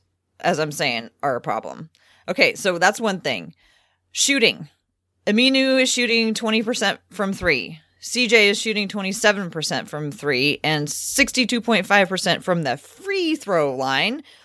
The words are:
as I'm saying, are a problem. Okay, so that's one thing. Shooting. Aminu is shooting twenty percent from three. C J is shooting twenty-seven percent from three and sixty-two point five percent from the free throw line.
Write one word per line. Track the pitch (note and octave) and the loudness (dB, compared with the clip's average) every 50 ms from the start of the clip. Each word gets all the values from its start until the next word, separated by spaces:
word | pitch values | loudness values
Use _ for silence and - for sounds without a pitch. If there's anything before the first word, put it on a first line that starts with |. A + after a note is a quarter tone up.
| _ _ _ _ _ _ _ - | _ _ _ _ _ _ _ -4
as | - E3+ F3+ C#3+ | 0 0 0 2
I'm | D#3 D3 | 0 -2
saying, | D3 D#3+ D#3 C3 A#2+ A2+ A#2 - _ - | -2 -2 -2 -2 -2 -2 -6 -8 _ -4
are | - C#3+ B2 | -2 -2 -2
a | A#2+ | -2
problem. | - - G#2 A2 - D2+ B1+ - D#3+ - _ _ _ _ _ _ - - | -2 -4 -4 -4 -4 -8 -12 -12 -16 -18 _ _ _ _ _ _ -8 -6
Okay, | F3+ - F3+ C3 - | 2 2 2 2 2
so | - - F#3+ F3 E3 | 0 -2 -2 0 4
that's | F3+ G3 G#3 - | 2 2 2 2
one | A3+ G#3 F#3+ E3 | -2 -2 -2 -2
thing. | - C#3+ A#2 F2+ D#2+ - - _ _ _ _ _ _ _ _ _ _ _ | -4 -4 -4 -4 -8 -14 -18 _ _ _ _ _ _ _ _ _ _ _
Shooting. | - - - C#4 C#4 C4 A3 E3 - - D3+ - _ _ _ _ _ _ _ _ _ _ - | -2 0 2 2 4 4 4 2 2 -2 -12 -18 _ _ _ _ _ _ _ _ _ _ -2
Aminu | G#3 G#3 A3+ B3+ C4 C4+ C4 C4+ C4 C4 C4 | 2 4 4 4 4 4 4 4 4 4 4
is | B3+ B3+ | 2 2
shooting | - B3+ B3 A3 A#3 A3+ A3+ A3 A3 | 0 0 0 2 2 2 2 0 -2
twenty | - A3+ G#3+ G#3+ A3 | -2 -2 0 0 0
percent | G#3+ A3+ A#3+ - G#3+ G3 - - _ _ | 0 -2 -2 -2 -2 -2 -2 -4 _ _
from | - - G3 G3 | -6 -4 -4 -4
three. | G3 - F#3 E3+ C#3+ A#2+ E2 - E3 - _ _ _ _ | -4 -2 0 0 0 0 -2 -8 -14 -16 _ _ _ _
C | - - - B3 B3 G3+ | -12 -6 -2 0 2 4
J | A#3 A3 G#3 G3+ | 6 6 6 4
is | G3 - | 2 0
shooting | - A3+ G#3 G#3 G3+ F#3 | -2 -4 -2 -2 -4 -4
twenty-seven | G3+ G3+ F#3+ F#3+ F#3+ A3+ - G#3 G3+ G3+ F#3+ E3 | -6 -6 -6 -4 -4 0 2 2 2 2 -4 -6
percent | - D#3+ D3 - D#3+ A#2 - - | -6 -6 -4 -4 -4 -4 -6 -8
from | - D3 D3+ D3 | -8 -8 -8 -8
three | C#3 - C#3+ D3 C3 B2 C3+ D3 - - | -8 -4 -2 -2 0 2 2 0 0 0
and | - D3+ D#3 D3 D3 D3+ | -2 -2 -2 0 -2 -4
sixty-two | - - - - - - C#4 - - B3+ A#3+ - B3 A#3 | -6 -6 -6 -4 0 0 0 0 2 -2 0 0 0 -2
point | - A#3 A3 F3 F#3+ | 0 2 0 0 2
five | - G3+ G3+ F#3+ F3+ | 4 4 4 4 2
percent | F#3 F3 - F3+ D#3 - - | 0 -2 0 0 0 0 0
from | F#3 F3 E3+ | -2 0 0
the | D#3 B2+ B2 | 0 -2 -4
free | - - - - - G4 G4 G4 F#4+ F4 D#4 D#4 | -4 -8 -20 -20 -14 -8 -4 -2 -2 0 0 -2
throw | D#4 - G3+ F3+ D#3+ D3 C#3 B2+ | -2 -2 0 0 2 2 0 0
line. | C3 C3 C3+ C3+ C#3 E3+ G#3+ C4 D#4 - - - - | -2 -2 0 2 2 0 0 -2 -6 -10 -16 -20 -20